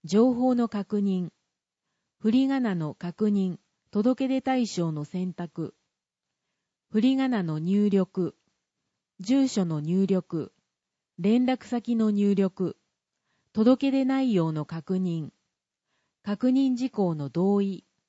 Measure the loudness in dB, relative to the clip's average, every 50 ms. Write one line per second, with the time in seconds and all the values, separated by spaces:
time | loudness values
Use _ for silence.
0 | -6 2 2 4 4 4 2 2 2 2 2 2 0 -2 -2 -6 -6 _ -4 -2
1 | 0 0 0 -2 -4 -6 _ _ _ _ _ _ _ _ _ _ _ _ _ _
2 | _ _ _ _ -2 2 2 2 2 2 0 0 0 -2 -2 -2 -4 -6 -6 _
3 | -10 -10 -4 -2 0 0 2 0 0 -2 -4 -8 _ _ _ _ _ _ -2 0
4 | 2 2 0 0 -2 -2 -2 -2 0 0 0 0 0 -2 -2 -4 -2 -2 -2 -6
5 | -8 -6 -6 -6 -6 -6 -6 -8 -10 -10 _ -10 -10 -10 _ _ _ _ _ _
6 | _ _ _ _ _ _ _ _ _ _ _ _ _ _ _ _ _ _ 0 2
7 | 2 2 2 2 0 0 0 -2 -2 -2 -4 -4 -2 0 0 2 2 2 2 2
8 | 0 0 -2 -4 -4 -4 -6 _ _ _ _ _ _ _ _ _ _ _ _ _
9 | _ _ _ -12 -2 0 2 2 2 2 0 -2 -2 -2 -2 -4 -2 -2 0 0
10 | 2 2 0 -2 -2 _ -6 -6 -6 -8 _ _ _ _ _ _ _ _ _ _
11 | _ _ _ -4 0 2 2 2 2 0 -2 -4 -4 -6 -6 -6 -4 -2 -2 0
12 | 0 0 2 2 2 2 2 2 0 0 _ -4 -4 -4 -4 _ _ _ _ _
13 | _ _ _ _ _ _ _ _ _ _ _ 2 4 4 4 4 2 0 2 2
14 | 0 2 0 0 0 2 2 2 2 0 -2 -4 -6 -6 -10 -12 -6 -4 -2 -2
15 | -2 -2 -2 -4 -6 -10 _ _ _ _ _ _ _ _ _ _ _ _ _ _
16 | _ _ _ _ _ -8 -4 0 0 2 2 4 2 2 0 -2 -4 -4 -2 -2
17 | 0 0 0 -2 -6 -4 -2 0 2 2 2 2 0 -2 -4 -8 _ _ _ _
18 | _